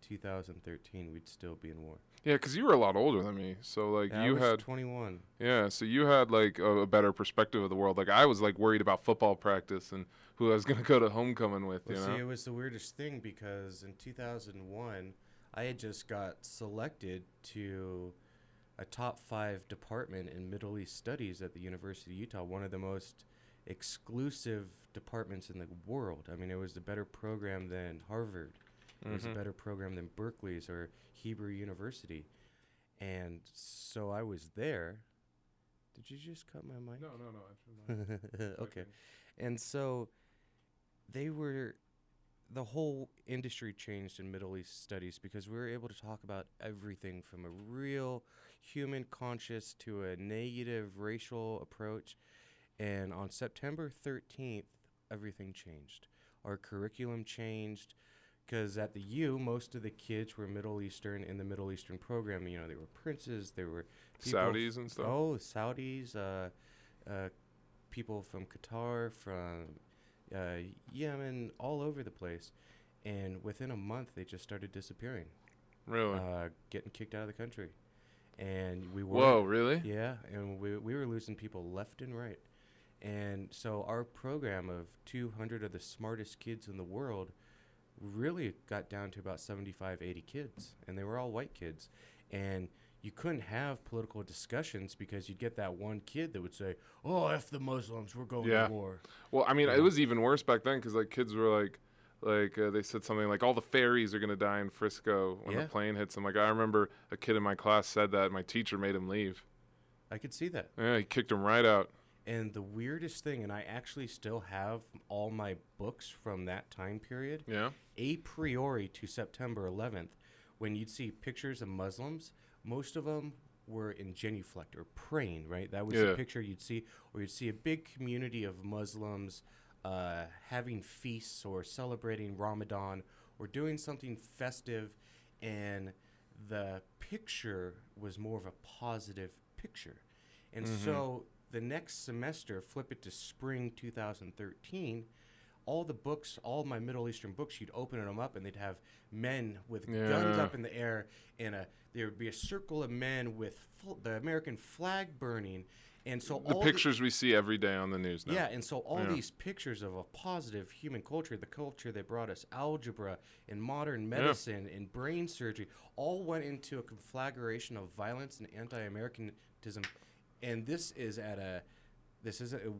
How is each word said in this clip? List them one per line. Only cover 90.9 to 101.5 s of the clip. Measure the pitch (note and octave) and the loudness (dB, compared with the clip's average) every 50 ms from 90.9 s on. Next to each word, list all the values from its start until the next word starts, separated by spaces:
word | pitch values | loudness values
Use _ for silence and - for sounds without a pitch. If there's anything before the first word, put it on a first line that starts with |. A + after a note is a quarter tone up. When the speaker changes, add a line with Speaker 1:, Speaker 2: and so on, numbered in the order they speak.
| F#2 F#2+ | -8 -6
Speaker 1:
they | G2 | -6
were | G2+ A2+ B2 | -4 -4 -4
all | B2+ B2 | -4 -4
white | G#2+ A2+ C#3 - - | -4 -4 -6 -6 -10
kids. | - F2 E2 D#2 - - - - - - - - - - - | -10 -10 -10 -10 -10 -14 -20 -20 -20 -20 -20 -20 -20 -14 -8
And | - G2 G2 G2 F#2+ F#2 F#2 F2 - - - _ _ _ | -6 -4 -2 -2 -2 -4 -4 -8 -12 -18 -20 _ _ _
you | - G#2 | -14 -14
couldn't | - - - E3+ D#3+ B2+ | -10 -4 -4 -2 -2 -2
have | F#2+ F2 G#2+ A#2+ C#3 C#3+ C3+ - - | -4 -4 -4 -2 -2 -2 -4 -6 -8
political | - A#2+ A2+ A2 - - G#2+ | -6 -6 -4 -4 -4 -6 -10
discussions | G2 F2+ F2+ - - - A#2 C3+ D#3+ - - G2 G2 F#2+ - | -10 -10 -10 -12 -8 -4 -4 -4 -2 -4 -6 -8 -8 -8 -10
because | - G2 - G#2 G2+ F2+ - | -10 -10 -8 -6 -8 -6 -8
you'd | F#2+ - | -8 -4
get | B2 A#2 A#2 | -4 -4 -2
that | - G2+ F#2+ F2 | -2 -4 -4 -4
one | F2 G2+ G#2+ G#2+ G#2 | -4 -4 -6 -6 -6
kid | - - - D3 E3 D#3+ A#2+ | -8 -8 -6 -4 -4 -4 -4
that | F#2+ F2+ | -6 -6
would | F2+ - | -8 -8
say, | - G2 F#2+ F2+ - - - - - - | -6 -4 -4 -4 -6 -10 -20 -18 -8 -4
"Oh, | - F#3 F3+ E3 D3+ | 0 2 2 4 4
F | D#3 D3+ - - | 2 0 -2 -4
the | C#3+ C#3 | -6 -4
Muslims, | C3+ C3 C3 B2+ A2 G#2+ A2+ A2+ G#2+ G#2+ - | -2 -2 -2 -2 -4 -4 -8 -8 -10 -10 -10
we're | B2 B2+ | -10 -8
going | G#2 B2 A#2+ A2+ A2+ | -4 -2 0 4 6
Speaker 2:
Yeah. | A2 A2 A2+ A2 | 8 8 8 6
Speaker 1:
to | A2 | 4
war." | G#2 G2 F#2+ F#2+ F2+ - - - - - - | 0 -4 -6 -8 -10 -12 -18 -20 -20 -4 2
Speaker 2:
Well, | - C3+ - - | 6 6 8 8
I | C3+ | 8
mean, | D3 D3 C#3 | 8 8 10
Speaker 1:
You | B2 | 10
Speaker 2:
it | C#3+ | 12
Speaker 1:
know? | D#3+ | 12
Speaker 2:
was | F#3+ E3+ D3 | 10 10 8
even | D3 A#2+ A#2+ A2+ | 6 8 8 8
worse | A2+ B2 C#3+ C#3+ - | 8 8 8 6 8
back | - A#2+ A2 - | 6 6 6 8
then | C3 C3+ B2+ | 4 4 4
'cause, | A2 A#2 G#2+ | 2 2 2
like, | A2 A2 A2 | 2 2 2
kids | - C3 B2 A2+ G#2+ | 2 0 0 2 4
were | A2 A2+ A2 | 6 6 8